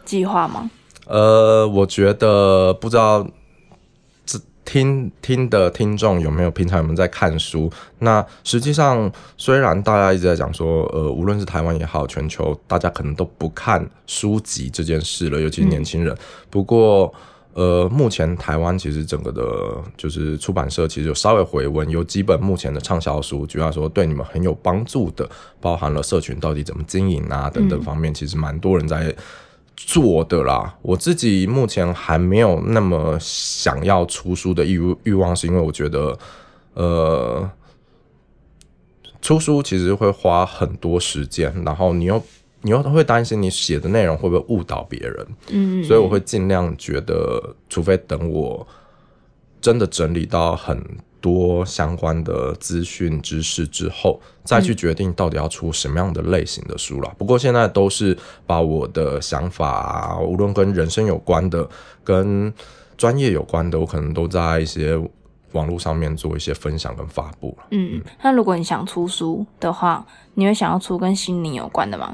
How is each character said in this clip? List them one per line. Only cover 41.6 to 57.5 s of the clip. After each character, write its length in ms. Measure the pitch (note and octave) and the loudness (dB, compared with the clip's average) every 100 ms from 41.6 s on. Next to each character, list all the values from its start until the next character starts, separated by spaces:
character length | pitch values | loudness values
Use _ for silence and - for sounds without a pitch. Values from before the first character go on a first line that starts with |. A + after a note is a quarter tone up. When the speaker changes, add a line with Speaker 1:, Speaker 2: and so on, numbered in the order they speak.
Speaker 2:
然 120 | D#2+ D2+ | -4 0
后 180 | F#2 | 2
你 120 | F2 F2+ | 2 0
又， 160 | A2 - _ _ _ | 0 -4 _ _ _
你 100 | G#2 | 0
又 100 | B2 | 0
会 220 | C#3 D#3 | 4 2
担 200 | D3 A#2 | 4 2
心 160 | A#2 G#2+ | 2 0
你 120 | F#2 | 0
写 280 | - - D2 | -2 -2 -2
的 80 | E2 | 0
内 140 | A2 | 2
容 140 | F2+ D#2 | 2 0
会 100 | F#2 | 0
不 80 | F2 | 0
会 80 | - | 0
误 160 | G#2+ | -4
导 200 | - - - | -2 -8 -8
别 140 | - | -10
人。 280 | A#1+ - - - - | -8 -10 -14 -16 -4
Speaker 1:
嗯。 340 | G3+ F#3+ F#3 | 0 0 0
Speaker 2:
所 120 | D#3 A2+ | 4 6
以 40 | |
我 100 | F#2 | 6
会 100 | G2 | 2
尽 260 | - G#2+ F#2+ | 0 -2 0
量 280 | F#2 E2+ D#2+ | 0 0 -6
觉 240 | - C#2 | -6 -6
得， 540 | - D#2+ D2+ A#1+ - - _ | -2 -2 -2 -4 -8 -16 _
除 140 | F#2 | -2
非 120 | E2 F#2+ | 0 0
等 360 | - D#2 E2 | 0 -6 -4
我 360 | D#2+ B1+ A1+ - - _ _ _ _ _ _ _ _ | -4 -4 -8 -12 -20 _ _ _ _ _ _ _ _
真 160 | A#2+ A#2 | 2 2
的 80 | G2 | 0
整 260 | - D#2+ | 0 -2
理 140 | E2+ - | -2 -2
到 300 | E2+ E2+ E2 | 0 0 -2
很 280 | - C2 - - - _ | -4 -6 -8 -16 -18 _
多 460 | F2+ F2+ F2+ F2 F#2 | 0 2 2 0 -2
相 300 | - D#2 E2+ | -2 -4 -2
关 260 | D#2+ E2 | -2 -2
的 300 | D#2+ B1+ C2 - | -2 -4 -4 -6
资 280 | - E2+ | -6 -4
讯 380 | F2 - F2 D#2 | -4 -4 -4 -4
知 200 | - D#2+ | -4 -6
识 260 | D#2+ - D#2 | -4 -4 -6
之 220 | - E2+ | -4 -6
后， 320 | - F#2 - - _ | 0 0 0 -8 _
再 180 | - A#2 | 0 2
去 120 | F#2+ | 4
决 200 | G#2+ E2+ | 2 0
定 180 | D#2+ F#2+ | 0 -2
到 140 | E2+ F2 | -2 -2
底 80 | D#2 | -2
要 120 | D#2+ | -4
出 260 | - E2 | -4 -6
什 160 | D#2 C#2+ | -4 -2
么 100 | D#2 | -2
样 140 | F#2 | 0
的 80 | D#2+ | -2
类 240 | D#2+ F2+ - | 0 0 -2
型 180 | - - | -8 -10
的 100 | - | -8
书 240 | - C#2 | -8 -6
啦。 80 | - | -8
Speaker 1:
嗯。 40 | - | -6
Speaker 2:
不 80 | G2+ | 2
过 120 | B2 | 2
现 140 | C3 | 4